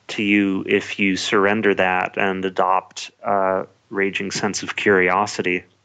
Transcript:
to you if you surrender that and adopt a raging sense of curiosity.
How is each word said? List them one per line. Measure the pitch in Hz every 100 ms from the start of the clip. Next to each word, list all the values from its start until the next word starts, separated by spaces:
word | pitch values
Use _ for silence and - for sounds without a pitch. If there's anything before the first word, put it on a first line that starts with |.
| -
to | -
you | 104 104 98 95 -
if | 101 - -
you | 98 92
surrender | - 107 98 107 202
that | 196 92 90 92 110
and | 98 95
adopt | 95 92 92 92 - - - _
a | 113 101 95 92 - _ -
raging | 98 98 90 98
sense | - 104 95
of | 92 -
curiosity. | 104 98 90 92 104 - 92 90 - _